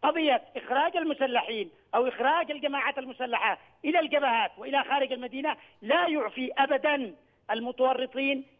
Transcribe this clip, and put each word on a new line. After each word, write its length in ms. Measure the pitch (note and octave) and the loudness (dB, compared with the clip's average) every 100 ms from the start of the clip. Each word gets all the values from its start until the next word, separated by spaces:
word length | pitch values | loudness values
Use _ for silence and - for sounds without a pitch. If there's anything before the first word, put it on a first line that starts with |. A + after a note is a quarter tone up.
قضية 380 | C4+ E4 D#4 B3 - F3 | 2 2 2 2 0 -14
إخراج 400 | - B3+ D#4+ F4+ | -4 0 2 0
المسلحين 720 | D#4+ C#4+ C4+ A#3+ - A3 F#3 - _ G#3+ | -2 -2 0 0 -2 -6 -8 -10 _ 0
أو 120 | B3+ | 0
إخراج 440 | A#3+ A#3+ E4 E4+ | 0 2 2 0
الجماعات 460 | D4 C#4+ C#4 B3+ C#4 | -2 -4 -2 -4 -4
المسلحة 600 | C4 - B3 A#3 G#3+ F#3+ - _ - | -8 -8 -4 0 0 -2 -6 _ 0
إلى 140 | E4+ | 2
الجبهات 520 | D#4 D4 C#4 A3+ G3 - | 2 2 2 2 0 -4
وإلى 260 | B3 C#4 | -2 0
خارج 280 | B3 C4+ C4+ | 2 0 0
المدينة 440 | B3+ B3 C4 D4+ - - _ | -4 -6 -4 -4 -4 -8 _
لا 260 | G3+ D4+ F4 | 0 2 4
يعفي 440 | D4+ A3 G#3+ B3+ - | 0 -2 -2 -6 0
أبدًا 580 | C4+ C#4+ D4 C#4+ A#3+ D#3+ _ _ _ | 2 2 2 0 -2 -10 _ _ _
المتورطين 960 | A3 A#3 B3 B3+ C4 B3+ B3 C4+ C4+ C4+ _ | -4 -4 0 2 2 -2 -2 0 -2 -4 _